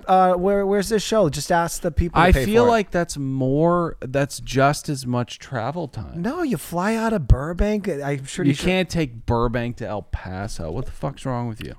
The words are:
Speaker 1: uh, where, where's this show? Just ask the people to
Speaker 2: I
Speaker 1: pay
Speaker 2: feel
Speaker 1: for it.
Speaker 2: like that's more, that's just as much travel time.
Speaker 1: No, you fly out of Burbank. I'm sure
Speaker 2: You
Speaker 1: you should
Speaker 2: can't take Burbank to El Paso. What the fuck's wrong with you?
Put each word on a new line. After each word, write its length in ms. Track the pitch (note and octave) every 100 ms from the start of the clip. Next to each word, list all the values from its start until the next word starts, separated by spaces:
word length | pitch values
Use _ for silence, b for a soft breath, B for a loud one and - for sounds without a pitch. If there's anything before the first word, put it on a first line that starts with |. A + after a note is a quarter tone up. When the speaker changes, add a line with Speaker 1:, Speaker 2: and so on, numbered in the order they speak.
| -
Speaker 1:
uh, 280 | F#3 F#3 F3+
where, 300 | F#3+ G3+ G3
where's 220 | G3+ F#3+
this 160 | A3
show? 240 | - A3 E3
Just 220 | C#3+ -
ask 300 | F3 E3+ -
the 100 | F3
people 240 | - E3+ D#3+
to 40 | F3+
Speaker 2:
I 60 |
Speaker 1:
pay 140 | D#3 C3
Speaker 2:
feel 180 | A3+
Speaker 1:
for 40 | A#3+
it. 20 |
Speaker 2:
like 200 | A3+ G3
that's 260 | F3 E3+ C#3+
more, 800 | C3+ C3+ C3 C#3+ E3+ F3 E3 -
that's 400 | B2+ C#3 C#3 -
just 480 | A#2 B2 C3+ C#3+ -
as 180 | C3+ B2
much 340 | B2 A#2 -
travel 500 | - B2+ A#2 E3+ D3+
time. 320 | A2 - E3+
Speaker 1:
No, 200 | G3+ F4
you 140 | D#4 F#3
fly 400 | - E3+ G3 A3+
out 160 | A3+
of 160 | G#3+ B2
Burbank. 640 | C3 D3+ F3 G#3 G#3+ F#3+
I'm 340 | C#3 C#3 C#3+
sure 220 | C3+ - C#3+
Speaker 2:
You 60 |
Speaker 1:
you 40 | C#3+
should 100 | F3+
Speaker 2:
can't 240 | F#3 F3+
take 360 | E3+ D3 A2+ -
Burbank 500 | A#2 A#2+ A#2+ A#2 A#2
to 80 | G#2
El 140 | G#2
Paso. 680 | - - F#2 F#2 G2+ - D#2+
What 140 | F2+ B2+
the 60 |
fuck's 340 | - D3 C3+ C#3
wrong 240 | A#2+ A#2+
with 120 | G#2+
you? 140 | -